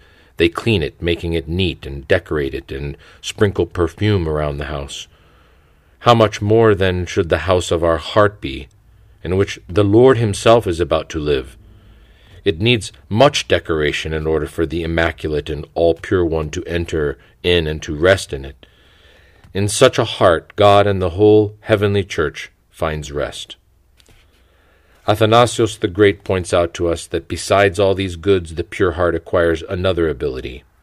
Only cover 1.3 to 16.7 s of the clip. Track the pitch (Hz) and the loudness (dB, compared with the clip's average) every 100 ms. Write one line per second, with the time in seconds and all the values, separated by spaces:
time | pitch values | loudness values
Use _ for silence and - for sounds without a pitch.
1.3 | 82 71 87 92 - 69 69 67 90 - | -6 -4 -4 -4 -6 -12 -12 -2 -2 -2
2.3 | 76 67 65 - 67 71 65 - - - | -6 -4 -8 -12 -10 -10 -12 -20 -18 -14
3.3 | - 104 98 85 - 85 - 104 98 80 | -2 0 0 -4 -2 -4 -2 -2 0 -2
4.3 | 76 76 71 69 73 71 - - _ _ | -2 -4 -6 -8 -10 -10 -14 -18 _ _
5.3 | _ _ _ _ _ _ _ 120 117 107 | _ _ _ _ _ _ _ 4 4 4
6.3 | - 104 113 113 95 95 90 87 104 85 | 0 2 4 4 4 0 -2 -2 -4 0
7.3 | 85 85 92 - 85 85 80 - 110 104 | -2 0 0 0 0 0 -2 0 2 2
8.3 | - 71 65 65 _ _ _ _ _ 80 | 0 -12 -12 -16 _ _ _ _ _ -4
9.3 | 92 101 - - 87 101 110 131 120 110 | -2 -2 -6 -4 0 4 6 6 4 0
10.3 | 95 117 117 101 82 80 80 - 80 73 | 0 4 4 2 -2 -2 -2 -2 -6 -2
11.3 | 67 65 - - - - _ _ _ _ | -2 -4 -16 -20 -20 -20 _ _ _ _
12.3 | - 101 80 113 120 - - - 107 143 | -6 -4 0 0 0 -2 -16 -4 2 2
13.3 | - - 87 - 78 73 - 78 78 78 | 2 0 -2 0 -2 -2 -2 -6 -4 -2
14.3 | 78 73 - 80 82 82 82 82 - 78 | -2 -2 -4 -4 -4 -4 0 -2 -2 -6
15.3 | 76 73 73 - - 85 82 - 95 85 | -6 -6 -10 -8 0 0 0 -2 0 0
16.3 | 80 76 - - | -2 -4 -8 -6